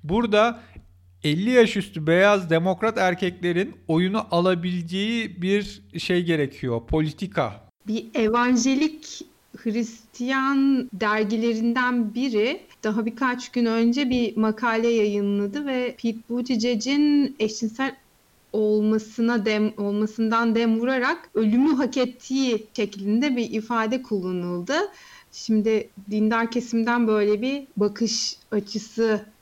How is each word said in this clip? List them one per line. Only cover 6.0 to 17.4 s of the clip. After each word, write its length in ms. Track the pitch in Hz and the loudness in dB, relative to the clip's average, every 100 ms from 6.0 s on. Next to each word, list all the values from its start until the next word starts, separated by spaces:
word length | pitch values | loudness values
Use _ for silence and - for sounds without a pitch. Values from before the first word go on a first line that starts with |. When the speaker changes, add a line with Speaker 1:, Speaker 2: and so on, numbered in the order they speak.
| - 180 | 0 0
Speaker 1:
gerekiyor, 580 | 175 160 139 - 127 117 113 | 2 0 0 -2 -4 -4 0
politika. 640 | 156 156 - 196 - 120 95 - _ 202 | 0 0 -4 -6 -2 -4 -6 -20 _ -6
Speaker 2:
Bir 180 | 220 226 294 | -6 -4 0
evanjelik 1040 | 220 233 247 247 247 269 311 - - - - _ _ - | 2 2 2 2 2 2 0 -2 -16 -16 -18 _ _ -8
Hristiyan 1300 | 226 220 226 - _ - 247 269 269 277 269 262 254 | -4 -4 -4 -8 _ -8 -4 0 2 2 4 2 -2
dergilerinden 1200 | 185 214 214 208 220 233 226 233 240 247 247 214 | -2 0 0 0 0 0 0 0 0 0 0 -2
biri 480 | 233 269 220 226 370 - - | -2 0 0 0 -2 -12 -6
daha 220 | 214 214 226 | -4 -2 -4
birkaç 460 | 226 262 247 - | -2 -4 -4 -6
gün 140 | 247 233 | 0 0
önce 440 | 226 233 247 269 | 2 2 2 0
bir 280 | 247 226 208 | 0 0 0
makale 500 | 220 220 240 226 233 | 0 0 -2 0 2
yayınladı 760 | 233 208 202 202 202 202 277 285 | 2 2 0 0 0 -2 -4 -4
ve 300 | 254 247 254 | -4 -4 -4
Pete 180 | 226 226 - | -6 -6 -6
Buttigieg'in 1040 | 240 247 233 240 226 247 285 294 294 269 | -6 -2 -2 0 -2 0 2 4 4 2
eşcinsel 560 | - | -2